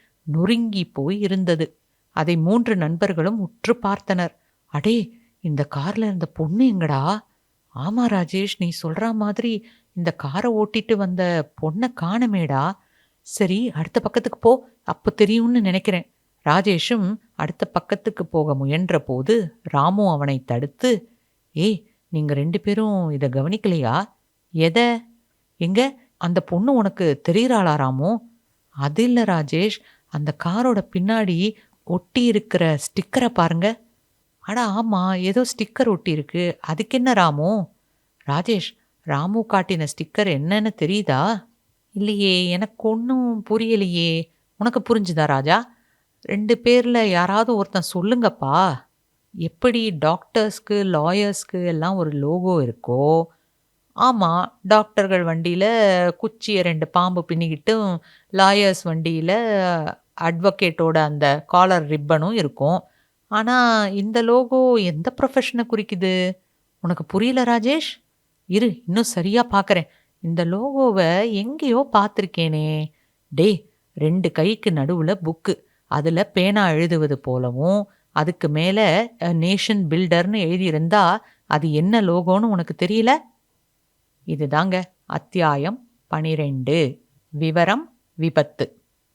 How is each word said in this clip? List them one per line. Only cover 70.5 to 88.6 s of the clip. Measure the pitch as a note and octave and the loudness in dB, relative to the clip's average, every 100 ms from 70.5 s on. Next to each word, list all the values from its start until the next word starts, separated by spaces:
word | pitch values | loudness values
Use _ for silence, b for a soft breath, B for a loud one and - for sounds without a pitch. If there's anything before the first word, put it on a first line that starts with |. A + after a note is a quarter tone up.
| F#3+ C4+ C4+ B3+ F#3+ E3 F3+ A#3 | -2 -2 0 2 4 2 2 0
எங்கேயோ | G3+ A3 D#4 C#4+ A#3+ C#4 | -2 -4 -4 0 0 2
பார்த்திருக்கேனே. | G#3+ G#3 - G3 - E3 D#3 D#3 D#3 D#3 _ _ _ - | 2 0 -2 -6 -2 -2 -2 -2 -4 -6 _ _ _ -8
டே, | C#3+ G3 F#3+ - _ _ | 2 2 2 -4 _ _
ரெண்டு | - D3+ F#3 F3 | -4 0 0 -2
கைக்கு | - F3+ A3 G#3+ | 0 0 0 -2
நடுவுல | D#3 C#3 F3 D#3+ G3 | 0 0 0 0 -2
புக்கு, | D#3+ E3 - - _ _ - | -4 -6 -4 -6 _ _ -6
அதுல | D3+ D#3 E3 | -2 0 0
பேனா | G#3 F#3+ F#3+ G#3 F#3 | 0 0 2 2 2
எழுதுவது | D#3 E3+ E3 D3+ C3+ | 2 2 2 0 -2
போலவும், | C3 B2+ B2+ B2 E3 G3+ G3+ b b | -2 -2 -2 -2 0 0 -2 b b
அதுக்கு | D#3 D#3 E3+ D#3+ | -2 -2 -2 -2
மேல, | D3+ F3 G3+ G3+ F3 A#3+ - | 0 0 2 4 2 0 -4
"A | E3+ | -2
Nation | E3+ E3+ F#3+ - G#3 E3 | 0 0 0 0 0 0
Builder"னு | E3 F3+ E3+ F3+ G#3+ | 0 2 2 2 0
எழுதியிருந்தா, | E3 F3+ F#3 D#3 E3 G#3 F3 G#3 b b - | 0 0 0 0 2 4 4 2 b b -4
அது | D3 D#3+ | -2 0
என்ன | D3+ F3+ A3+ | 0 2 2
லோகோன்னு | F#3+ F3 E3+ F#3+ | 2 0 2 0
உனக்கு | A3+ F#3+ E3 D#3+ - | 2 -2 -4 -4 -2
தெரியல? | A3 A3+ D4+ - _ _ _ _ _ _ _ _ _ - | 2 2 2 -2 _ _ _ _ _ _ _ _ _ -8
இதுதாங்க | D3+ D3 D3+ F#3+ F3+ F3+ _ - | -4 0 0 0 -2 -6 _ -10
அத்தியாயம் | D#3 - F3+ D#3+ C#3+ D#3 B3+ _ _ - | -10 -6 0 0 0 -2 -6 _ _ -8
பனிரெண்டு. | D#3 D#3+ D#3 D3 C3+ B2+ E3 C3+ D3 _ _ _ | -4 -2 -2 -2 -4 0 0 0 -4 _ _ _
விவரம் | D3 D#3+ E3 E3+ A#3+ E4 _ _ | -4 -2 2 2 0 -4 _ _
விபத்து. | - D#3+ D#3+ D3 - | -6 -2 0 -2 -2